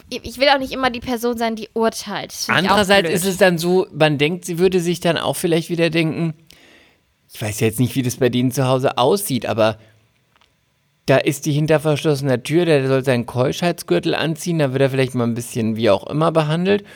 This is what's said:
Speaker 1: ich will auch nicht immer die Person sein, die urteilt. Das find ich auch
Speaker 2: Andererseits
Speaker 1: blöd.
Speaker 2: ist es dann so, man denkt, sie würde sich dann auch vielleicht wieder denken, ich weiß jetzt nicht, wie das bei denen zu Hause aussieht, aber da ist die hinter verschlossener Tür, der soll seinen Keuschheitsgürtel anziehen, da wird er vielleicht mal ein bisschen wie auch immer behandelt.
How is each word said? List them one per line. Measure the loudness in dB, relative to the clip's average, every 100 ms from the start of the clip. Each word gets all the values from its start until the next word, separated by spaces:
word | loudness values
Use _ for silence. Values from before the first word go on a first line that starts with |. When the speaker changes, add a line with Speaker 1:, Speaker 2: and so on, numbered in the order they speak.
| -12
Speaker 1:
ich | -12 -12 -2
will | 0
auch | 0
nicht | -2
immer | -4 -4
die | -4
Person | -6 -4 -4 -2
sein, | -4
die | -6 -8
urteilt. | -2 -2 -2 -8 -10 -10
Das | -8 -2
find | 0
ich |
auch | 2
Speaker 2:
Andererseits | 2 4 4 4
Speaker 1:
blöd. | 0
Speaker 2:
ist |
es | -2 2
dann | 4 4
so, | 2 0 0
man | 0 2 2
denkt, | 0 -2
sie | -6 0
würde | 2 2
sich | 0 0
dann | 0 0
auch | -2 -2
vielleicht | 0 0 0
wieder | -2 0
denken, | 2 0 -2 -4 -6 _ -20 _ _ _ _ _ _ _
ich | -10
weiß | -8 -2
jetzt | -2 0
nicht, | 0
wie | 0
das | -4 0
bei | 0
denen | 2 0
zu | 0 0
Hause | 2 0 2
aussieht, | 2 2 -2 -4 -2
aber | 0 0 0 -10 _ _ _ _ _ _ _ _ _ _ _ 0
da | 2
ist | 2 -2 -2
die |
hinter | 0 2 2
verschlossener | 2 0 0 0 0 -2
Tür, | 0 0
der | 2 2 2
soll | 0
seinen | 2 0 0
Keuschheitsgürtel | -2 -2 0 -2 -4 0 0 0
anziehen, | -2 -2 -4 -4 0
da | 0
wird | 2
er | 2
vielleicht | 2 0
mal | 0
ein | -2
bisschen | -2 -6 -4 -2 0
wie | 2
auch | 2 0
immer | -2 0
behandelt. | 2 0 0 0 0 -2